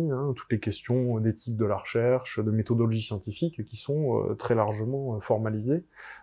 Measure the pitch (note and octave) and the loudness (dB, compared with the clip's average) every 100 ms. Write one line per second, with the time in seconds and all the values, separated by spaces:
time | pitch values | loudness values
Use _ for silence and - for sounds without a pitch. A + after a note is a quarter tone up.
0 | E3 C3 C#3+ A#2+ - A2 - G2 - B2 | -2 -2 -2 -4 -2 -2 -2 -4 0 0
1 | B2 A2+ A2 G#2+ - A2 G#2+ G2 - A#2 | 2 2 0 0 -4 0 0 0 -2 2
2 | A#2+ B2+ B2+ - G#2+ A2 G#2 A#2 A2+ A2+ | 4 2 0 -2 0 2 2 2 4 2
3 | G#2+ G#2 A2+ - E3+ D#3+ G#2+ A2 - D3 | -2 -6 -6 -2 -2 -2 -10 -8 -4 0
4 | C#3+ A2+ G2 - - A2+ G#2+ G#2+ A2 C#3 | 2 2 0 -2 2 4 4 0 -2 -2
5 | C3+ G#2+ - A2 A2 G#2+ A#2 D#3+ - - | -4 -4 0 0 0 -2 0 0 -2 -16
6 | - - | -20 -12